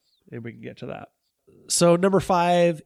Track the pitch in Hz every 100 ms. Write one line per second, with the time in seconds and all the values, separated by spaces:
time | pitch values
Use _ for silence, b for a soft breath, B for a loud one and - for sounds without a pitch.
0 | _ _ _ 123 117 113 120 - 131 131
1 | 101 _ _ _ _ _ - - 170 175
2 | 190 190 - 185 175 175 175 165